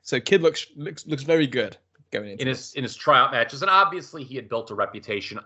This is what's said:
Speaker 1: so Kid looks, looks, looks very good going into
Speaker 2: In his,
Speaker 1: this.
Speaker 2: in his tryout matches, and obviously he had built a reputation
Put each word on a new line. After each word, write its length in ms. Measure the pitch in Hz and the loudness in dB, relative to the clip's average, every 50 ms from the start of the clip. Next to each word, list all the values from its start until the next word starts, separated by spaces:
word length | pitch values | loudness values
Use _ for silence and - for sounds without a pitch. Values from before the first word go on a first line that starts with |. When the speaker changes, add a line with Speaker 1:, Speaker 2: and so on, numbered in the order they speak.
Speaker 1:
so 160 | _ - 139 123 | _ -4 -4 -4
Kid 240 | - - - 190 | 2 4 4 4
looks, 240 | 165 160 156 - - _ - | 4 4 2 0 -12 _ -12
looks, 320 | 143 147 190 160 - - | -12 -12 -10 -12 -12 -8
looks 160 | 151 151 131 | -8 -8 -6
very 240 | 135 156 165 160 151 | 0 2 2 2 2
good 300 | 131 120 123 107 95 - _ _ _ _ _ _ _ | 2 0 -2 -4 -4 -6 _ _ _ _ _ _ _
going 160 | - 104 104 101 | -8 -8 -8 -8
into 120 | 101 107 | -8 -4
Speaker 2:
In 40 | 135 | -4
his, 120 | 131 135 135 | -4 -4 -4
Speaker 1:
this. 140 | - - - | -8 -12 -8
Speaker 2:
in 100 | 147 127 | -8 -8
his 100 | 117 - | -8 -8
tryout 380 | - - 151 139 123 131 135 | -4 2 4 6 6 6 6
matches, 300 | 131 117 117 - 143 135 | 4 0 0 0 -2 -4
and 80 | 185 196 | 0 4
obviously 520 | 190 196 196 190 185 175 143 - 165 156 | 6 6 6 4 0 -6 -12 -12 -14 -14
he 140 | 131 117 131 | -14 -10 -10
had 120 | 127 113 101 | -10 -8 -6
built 220 | 117 113 110 - | -6 -6 -6 -6
a 40 | 107 | -2
reputation 640 | 104 101 95 110 104 - 113 104 98 90 - - 101 - | -2 -2 -2 -4 -12 -6 -6 -6 -6 -6 -8 -12 -12 -8